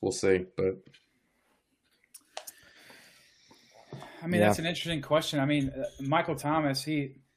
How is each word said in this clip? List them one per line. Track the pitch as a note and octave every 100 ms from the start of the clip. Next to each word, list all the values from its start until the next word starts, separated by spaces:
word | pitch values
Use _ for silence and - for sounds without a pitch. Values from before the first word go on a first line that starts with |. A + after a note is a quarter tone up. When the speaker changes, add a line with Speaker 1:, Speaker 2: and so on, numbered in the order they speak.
Speaker 1:
we'll | G2+
see, | - G2+ F#2 F#2 -
but | F#2+ F#2 - - _ _ _ _ _ _ _ _ _ _ _ - _ - - - - - - - - - _ _ _ - _ - - - - -
Speaker 2:
I | E3
mean, | F3+
Speaker 3:
Yeah. | G#2
Speaker 2:
that's | F3+
an | E3
interesting | E3+ E3 D#3+
question. | C#3 G#3+ A3 D3
I | C3+
mean, | D3 C3+
uh, | C3 C#3+ -
Michael | C3+ D#3+ E3+ C#3+
Thomas, | C#3+ D#3+ D3 C3+
he, | D3+ D3+ C3+ - _